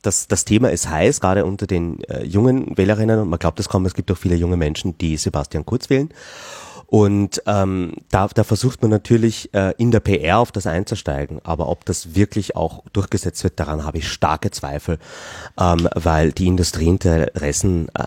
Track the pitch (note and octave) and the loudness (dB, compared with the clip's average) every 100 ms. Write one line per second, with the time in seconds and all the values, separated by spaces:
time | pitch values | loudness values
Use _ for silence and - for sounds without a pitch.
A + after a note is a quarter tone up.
0 | G#2 - - G2+ - G#2+ A#2+ - D#2+ D#2+ | -4 -2 -2 -2 2 2 4 0 -2 2
1 | G2+ C#3+ F#2+ F#2+ F2+ G2 G2+ F2+ E2+ G1+ | 2 2 2 2 0 -4 -2 -2 -2 -6
2 | - - - G2 B2 C3 - - F#2+ G#2+ | -8 -8 -2 2 4 4 0 0 2 2
3 | A2 A2 G2 E2+ E2 - G2 G2 F#2 - | 2 2 2 0 0 -2 -2 0 0 -2
4 | - F#2 F#2 F2 E2+ F2+ D2+ D2+ F#2+ E2 | -2 -2 0 2 2 2 0 -2 -6 -2
5 | E2 D#2 G2 D#2 C#2+ D#2 D2+ B2 - C3+ | -2 -2 -2 -2 -4 -6 -4 -4 0 0
6 | D#3 - - - - - - - - A2 | -2 -8 -20 -20 -18 -18 -20 -20 2 4
7 | G2+ G2+ G2+ - - G#2 F#2+ F#2+ F2 D#2+ | 6 4 0 -2 0 0 2 0 -4 -8
8 | - G2+ G2+ - G#2 G#2+ B2+ - A2+ G#2+ | -2 0 2 0 0 0 0 0 2 2
9 | - A#2 A2+ G#2+ - G2+ F#2+ - A#2 A2 | 4 4 4 0 -4 0 0 2 2 2
10 | - F2+ D#2 G#2 A#2+ G#2 F2+ E2 - G#2+ | 2 0 2 2 2 -2 -2 -2 -2 -6
11 | - C#2 C#2+ D#2 - D#2 C#2+ F2 - F2+ | -4 -4 -4 -8 -6 -4 -2 -4 -4 -6
12 | E2+ E2 G#2 G#2+ F#2+ E2 E2 - - G2+ | -2 2 2 0 -4 -4 -4 -6 -8 -4
13 | F#2+ G#2 F2 - - - D2+ D#2 D2+ D#2+ | -2 -2 -4 -4 -4 -4 -4 -4 -6 -6
14 | D2 - D2+ D2+ G2+ - C#2 D2 - D#2+ | -6 -2 -2 0 -4 -6 -8 -6 -6 -6
15 | - - - - - - F2+ E2+ E2+ - | -8 -20 -18 -18 -10 0 2 2 0 0
16 | E2 D#2 D#2+ D2 F2+ F2+ E2+ D#2+ E2 F#2+ | 0 2 2 2 0 2 0 0 2 2
17 | F2+ E2 D2 - D2 D2 G2 F2 D#2+ - | 2 2 0 -2 -4 -2 0 0 -2 -6